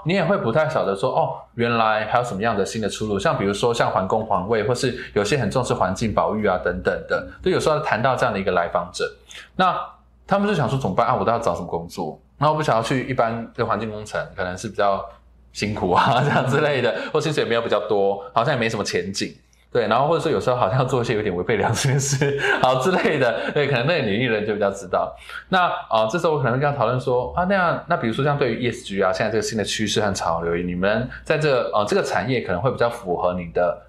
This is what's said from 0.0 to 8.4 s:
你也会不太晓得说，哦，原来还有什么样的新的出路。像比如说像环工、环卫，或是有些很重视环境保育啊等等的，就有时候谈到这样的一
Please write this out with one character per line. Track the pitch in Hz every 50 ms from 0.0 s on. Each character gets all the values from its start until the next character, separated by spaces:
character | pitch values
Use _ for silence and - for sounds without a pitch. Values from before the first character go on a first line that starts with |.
| -
你 | 151 180
也 | 196 165
会 | 160 202 185
不 | - 117
太 | 110 156 156 139
晓 | - 101 92
得 | 95 98
说， | - - 131
哦， | 135 156 156 156 - - - - _
原 | 117 117 117 120
来 | 113 113 110 107 107 107
还 | - - 120
有 | 123
什 | 120 101
么 | 92
样 | 107 117 110
的 | 101 95
新 | - - 113
的 | 107 98
出 | - - 107 107
路。 | 101 95
像 | - 165 147
比 | - 101
如 | 98
说 | 101 98 - 120 117
像 | - 139 120
环 | - 107 95 98
工、 | 117 110 110
环 | - 101 92 90 101
卫， | 117 110 98
或 | 131 123
是 | 123 - 123 - - - - -
有 | 104 101
些 | 98 151 139
很 | 113 98
重 | - 131 117
视 | - 123
环 | - 107 92 95
境 | - 120 107 98
保 | 98 82 82 -
育 | 107 104
啊 | 98 90 90 -
等 | 87 90 92 -
等 | 101 - - - -
的， | - - 139 - - -
就 | - 185
有 | 214 240
时 | - 170
候 | 151 147
谈 | - - 113 107
到 | 123 135 127
这 | 120 135
样 | 120
的 | 107
一 | 98